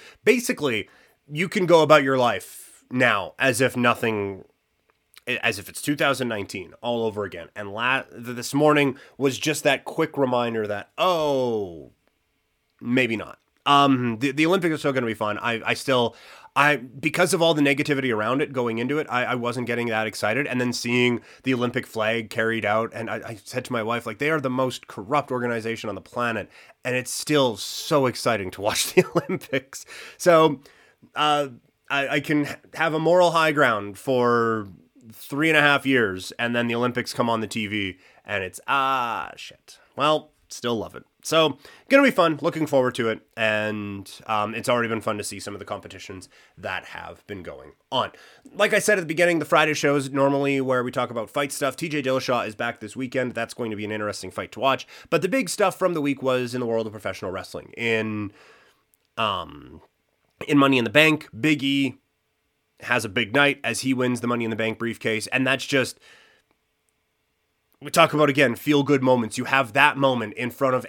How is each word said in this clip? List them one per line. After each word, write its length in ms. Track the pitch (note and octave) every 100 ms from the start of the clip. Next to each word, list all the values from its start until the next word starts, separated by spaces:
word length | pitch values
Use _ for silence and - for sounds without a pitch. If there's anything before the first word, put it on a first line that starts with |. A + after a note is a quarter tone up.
| - -
basically, 640 | - B3 A#3+ - D3 A2 - _ _ _ _
you 180 | D3 F#3
can 180 | G#3 F3+
go 160 | E3+
about 200 | D3+ D3+
your 160 | C3+ C3+
life 640 | A#2+ G2 - - - - _
now 440 | B2+ B2 G#2 E2+ -
as 220 | C3+ B2
if 160 | B2+ B2
nothing, 680 | B2 A#2 A#2 G#2+ G2+ F#2+ - _ _ _ _ _ _ - -
as 320 | B2 A#2 G#2+
if 100 | -
it's 120 | -
two 140 | -
thousand 340 | D3 D3+ C3+ B2
nineteen 440 | A2 F#2+ G2+ F2 -
all 220 | A#2 A#2+
over 200 | A2+ G#2
again. 240 | G2 F2 E2
And 180 | - G#2
la-, 300 | G2+ B2 C3
th-, 320 | - G2+ A#2+ A#2+
this 180 | A#2+
morning 440 | C#3 D3+ D3 C#3+ - - -
was 220 | C#3 A#2
just 240 | D#3 D3+
that 200 | D3+ C3+
quick 340 | - - D#3 C#3+
reminder 480 | C3 B2 A#2+ A2+ G#2
that, 240 | G2+ - -
oh, 920 | F3 E3+ D3+ C#3 B2 A2+ F#2+ E2 C2 _ _ _ _ _ _ _ _ _
maybe 360 | A#2+ B2+ B2 A2
not. 220 | F2+ - _ _ -
Um, 520 | C#3+ C#3+ C3 B2 A2+
the, 120 | C3+
the 140 | C3+ D#3+
Olympics 280 | F#3+ E3+
are 40 | D3+
still 140 | D3
gonna 140 | C3 A#2
be 80 |
fun. 240 | G#2+ G#2+ G2+
I, 220 | A#2 A2+
I 100 | G#2+
still, 420 | A#2 - C3 A#2 - - - - -
I, 200 | C#3+ C#3+
because 580 | B2+ C3 D#3 C#3+ F3+
of 80 | F#3
all 100 | E3
the 100 | D#3
negativity 500 | C#3+ C#3 D3 C#3 C3+
around 280 | A2 G#2+ C3+
it 140 | D3
going 240 | C3 A#2+ A2+
into 200 | B2+ D3
it, 80 | D3+
I, 160 | A#2+
I 100 | A#2
wasn't 320 | B2 A#2 A#2 A#2+
getting 220 | A#2+ A#2+
that 180 | A2 A2
excited. 400 | - G#2+ A#2 D3
And 120 | B2+
then 120 | B2
seeing 480 | A#2+ A#2+ B2 B2 A#2 - -
the 80 | -
Olympic 340 | B2+ B2 A#2+ -
flag 440 | A2+ G#2+ A#2 A#2
carried 340 | - A2+ A2+
out, 260 | G#2 G#2+ A2+
and 160 | - A2+
I, 60 | A2
I 180 | - A2
said 220 | - B2+ B2
to 60 |
my 100 | B2
wife, 240 | G#2+ A#2+ A#2
like, 120 | G#2+
"They 120 | C#3+
are 100 | D#3+
the 100 | C3
most 380 | B2+ C3 B2+ -
corrupt 420 | - G2 D3 C#3+
organization 600 | B2+ A#2+ A#2 A2 A2+ A2
on 40 |
the 60 | G2
planet," 500 | - A#2+ A#2+ A2+ F2 - - _
and 120 | B2+ B2+
it's 160 | B2
still 440 | - - D3 C3 G2+
so 500 | - - - D3+ B2+
exciting 440 | A2+ B2+ A2 F#2
to 100 | -
watch 320 | G2+ - -
<laughs> 0 |
the 100 | - F3+
Olympics. 720 | - - F#3 - C3+ - - - - - -
So, 460 | - E3 D#3+ C3+ - _ _ _ _
uh, 340 | - D3+ D3 C#3 A#2+ _ _ _
I, 180 | C#3 C3+
I 120 | D3
can 280 | C#3 D3 D3 - _
have 200 | - D#3+
a 40 | D#3
moral 340 | D#3+ F3+ F3
high 200 | E3 D#3+
ground 460 | D3+ C3+ G#2+ G2+ G2+
for 720 | - B2+ A#2+ A#2+ A2+ A2 G2+ F2 _ _ A#2
three 380 | A2 - C#3 D#3+
and 80 | D#3
a 40 |
half 220 | D3 C#3+
years, 480 | C3+ C3 G#2+ F#2 F#2
and 240 | - A#2+ A#2+
then 100 | A#2+
the 80 |
Olympics 380 | A#2+ B2 A#2+ A#2
come 160 | - A#2+
on 140 | A2+
the 40 | G#2+
T 200 | A#2 G#2
V, 320 | G#2+ G2 F2 _ _
and 180 | - G2+
it's, 160 | F#2 - -
ah, 680 | C#3 C3+ C3+ A#2+ G#2 A1 G1+
shit. 420 | - - - - _ -
Well, 360 | C#3+ D3+ D3+ _ _
still 280 | - A#2+ A#2
love 200 | F#2+ B1
it. 80 | - _
So, 360 | - D#3 D#3 C3+ - - _
gonna 120 | C#4
be 80 | C#4
fun. 280 | - E3+ D3+
Looking 260 | E3+ D#3+ D3+
forward 280 | C#3 B2+
to 160 | A#2+ A2+
it. 100 | A2 - -
And, 720 | A2 G#2+ G#2+ G#2+ G2+ G2+ G2 - -
um, 280 | G#2+ G#2
it's 160 | A2 A2
already 180 | A#2+ A2+
been 140 | A2+
fun 160 | G#2+ G#2
to 40 |
see 160 | G2+ G2+
some 160 | G2+
of 40 | G2+
the 80 | F2+
competitions 640 | G2+ F2+ F#2+ - F#2+ - _ _ -
that 300 | F#2+ F#2 -
have 400 | E2 E2+ E2+ -
been 160 | G2+
going 300 | E2+ C#2 C#2+ - _
on. 200 | C3 G#2 - - - -
Like 180 | - G#3
I 60 | G#3
said 180 | G3 G#3
at 60 |
the 40 | E3
beginning, 320 | D#3+ F3 E3
the 60 |
Friday 300 | D3 D#3+ D#3
shows 340 | D3 D3 C#3+ C3+
normally 540 | C#3 C#3 C#3 C#3 C#3
where 200 | C3 B2+
we 80 | B2
talk 200 | B2+ A#2+
about 180 | A#2+ G#2+
fight 240 | - C#3+
stuff. 240 | - C#3 C3
T 140 | D#3+
J 120 | D3
Dillashaw 460 | C3 C3 B2+ B2 G2+
is 60 |
back 260 | G#2+ A#2+ A#2
this 160 | G#2+ A#2+
weekend. 360 | C3 C3 B2+
That's 200 | A#2 A2+
going 180 | - A#2
to 60 | G#2
be 80 |
an 80 | G#2
interesting 380 | G#2+ G#2 G2 F#2+
fight 200 | G2 F#2
to 80 | -
watch. 260 | C3 B2+ - - -
But 100 | E3
the 80 | F#3
big 220 | C4 F#3
stuff 280 | - G3 E3+
from 140 | F#3
the 80 | E3
week 220 | C#3+ C3+
was 320 | C3 B2+ B2
in 60 | B2
the 60 | A#2+
world 200 | A2+ A2
of 60 |
professional 400 | G#2 G2+ F#2 G2
wrestling. 420 | F#2 F2+ E2 - -
In, 560 | A#2 A2+ A2 G#2+ G2+ - - - _ _ _ _ _ -
um, 640 | A2 F#2+ E2 - B1 E2 - _ _ _ _ _ -
in 80 | D3
Money 220 | C#3 C3+
in 60 |
the 60 | A#2
Bank, 380 | C#3 D#3 D#3 - A2
Big 240 | C#3+ D3
E 360 | C#3 C#3 C3+ A#2+ _ _ _ _ _ _ _ _
has 240 | - A#2+
a 60 | A2
big 240 | F#2 G#2+
night 260 | B2 C#3+ C#3
as 180 | A#2+ A2+
he 120 | C3
wins 300 | B2+ B2+ B2
the 40 | A#2
Money 180 | A#2+
in 60 | A2+
the 60 | A2
Bank 220 | A2+ A2
briefcase. 480 | A#2 A2+ A#2 A2 -
And 200 | B2+ C3
that's 200 | C3+ -
just, 340 | C#3 A#2+ - - - _ _ _ _ _ _ _ _ _ _ _ _ _ _ _ _
we 80 | C#3+
talk 220 | E3+ E3
about, 160 | D3+ D3
again, 280 | C3+ C3+ A2+
feel-good 460 | C#3+ D3 C#3 C#3
moments. 360 | C3 B2+ A2 B2
You 60 |
have 280 | A#2+ C3+ B2
that 240 | G#2+ D3 C3+
moment 380 | C#3 B2 G#2+
in 160 | - B2
front 240 | - C3+
of 100 | B2+